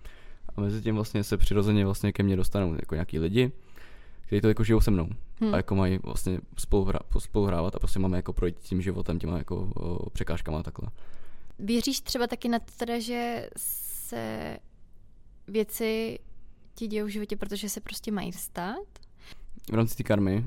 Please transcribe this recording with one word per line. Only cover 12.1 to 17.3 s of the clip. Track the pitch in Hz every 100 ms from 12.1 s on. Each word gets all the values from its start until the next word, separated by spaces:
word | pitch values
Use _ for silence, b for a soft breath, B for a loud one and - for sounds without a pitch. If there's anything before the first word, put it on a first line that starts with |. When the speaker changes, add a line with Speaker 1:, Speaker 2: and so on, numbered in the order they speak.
| 247 240
Speaker 2:
taky | 247 240
na | 233
to | - -
teda, | 233 233
že | 226 240 240 233 - -
se | - - - - - 233 226 220 - - - - - - - - - - -
věci | 208 208 - 220 220 226 - - - - - - -
ti | 226
dějou | 214 214
v |
životě, | 208 208